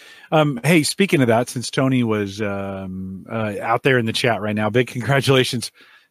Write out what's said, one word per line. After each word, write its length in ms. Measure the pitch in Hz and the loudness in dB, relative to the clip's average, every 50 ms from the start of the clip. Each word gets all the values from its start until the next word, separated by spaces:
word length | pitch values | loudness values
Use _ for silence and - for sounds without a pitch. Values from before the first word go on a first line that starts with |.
| - - - - - - | -20 -20 -20 -20 -6 0
Um, 280 | 160 156 151 147 139 117 - | 2 2 2 2 0 -2 2
hey, 180 | 147 180 160 143 | 2 4 4 4
speaking 380 | - - - 202 185 - 143 | 2 0 0 0 2 2 2
of 60 | 127 117 | 4 4
that, 200 | 113 117 123 - | 4 2 2 -2
since 200 | - 127 113 - | -4 -8 -8 -6
Tony 340 | - 156 135 131 131 127 120 | -2 0 0 2 2 2 2
was, 380 | 110 110 104 101 98 98 104 | 2 0 0 -2 -4 -4 -6
um, 840 | 110 101 101 98 98 98 98 95 95 95 92 95 95 92 95 92 - - | -6 -4 -4 -6 -6 -8 -8 -10 -10 -10 -10 -10 -10 -10 -10 -12 -12 -8
uh, 220 | 110 113 110 107 101 92 | -6 -4 -4 -4 -4 -4
out 220 | - - 120 123 - | -4 -2 -2 0 2
there 160 | 143 131 123 | 2 2 2
in 60 | 113 113 | 2 0
the 60 | 104 | -2
chat 280 | - - 123 110 92 | 0 0 0 0 0
right 140 | 104 107 104 | -2 -4 -2
now, 140 | 107 107 107 | -2 -2 0
big 160 | 104 123 127 - | 2 0 0 0
congratulations! 840 | - 127 107 113 139 135 117 135 139 131 127 - - 120 - - - _ - _ _ _ _ _ | -4 -6 -2 0 0 2 2 4 4 4 2 2 -2 -6 -8 -10 -14 _ -20 _ _ _ _ _